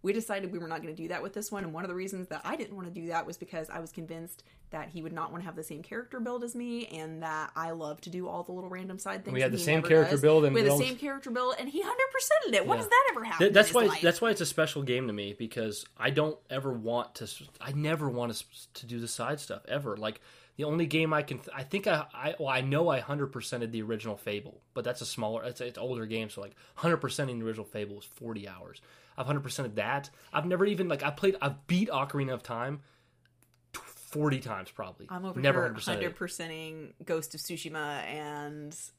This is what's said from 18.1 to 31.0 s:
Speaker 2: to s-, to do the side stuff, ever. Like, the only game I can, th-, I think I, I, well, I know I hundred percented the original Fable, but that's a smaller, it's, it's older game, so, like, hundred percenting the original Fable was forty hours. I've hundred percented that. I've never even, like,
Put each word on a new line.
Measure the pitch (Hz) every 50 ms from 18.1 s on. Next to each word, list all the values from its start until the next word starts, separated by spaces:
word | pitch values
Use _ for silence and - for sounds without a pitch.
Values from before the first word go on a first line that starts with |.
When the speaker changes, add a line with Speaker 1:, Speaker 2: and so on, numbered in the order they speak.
| 120 120 120 120 110
Speaker 2:
to | - -
s-, | _ - - - - _
to | - -
do | 117 120 117
the | 117
side | 117 - - 117 123 147 143
stuff, | - - 95 - - -
ever. | - 143 143 120 104
Like, | 107 107 107 110 - - - - - - _ _
the | - 147
only | 147 151 170 170
game | 147 147 160 160 160 156
I | 151 147
can, | 147 147 120
th-, | - - -
I | 135 135
think | - - 196 196
I, | 214 175 151 147 - -
I, | - 131 151 - -
well, | 156 135
I | 131 131
know | 131 135 139 151 170 170
I | 143 131
hundred | - - 143 147 139
percented | 135 - 127 117 - - 120 117 113
the | 117 113 107
original | 110 113 107 107 113 104
Fable, | - - 110 104 104 104 - - - _ _ _
but | 127 113
that's | 120 123 -
a | 123
smaller, | - - - 113 107 113 113 113
it's, | 127 123 -
it's | 127 123 113 -
older | 110 131 131 117 113
game, | 110 113 110 110 107
so, | - -
like, | 98 101 - _ - - _
hundred | - - 165 165
percenting | 160 151 131 - - 143 131 123 117
the | 113
original | 113 110 107 104
Fable | - - 107 104 101 101
was | 101 -
forty | - - - 120 117 113 104 101
hours. | 98 92 85 - - - - - - - - - - - -
I've | 127
hundred | 131 147 143
percented | 139 127 - - 139 120 104
that. | 107 101 110 131 143 139 - - - - -
I've | - 147 151
never | 175 180 175 190
even, | 208 208 170 190 170
like, | 151 139